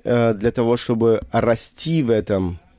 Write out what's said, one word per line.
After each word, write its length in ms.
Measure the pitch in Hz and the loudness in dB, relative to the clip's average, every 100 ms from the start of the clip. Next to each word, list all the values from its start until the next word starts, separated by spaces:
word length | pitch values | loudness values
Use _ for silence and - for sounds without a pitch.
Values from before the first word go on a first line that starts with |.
э, 300 | - 120 117 104 | -2 0 0 0
для 160 | 117 | -2
того, 260 | 127 117 120 | 0 0 0
чтобы 440 | - 113 113 110 - | 0 0 2 2 0
расти 720 | 117 110 113 - - 156 165 | 0 0 0 -4 -8 -2 0
в 80 | 123 | 2
этом 480 | 107 101 98 92 85 - | 0 0 -2 -2 -6 -14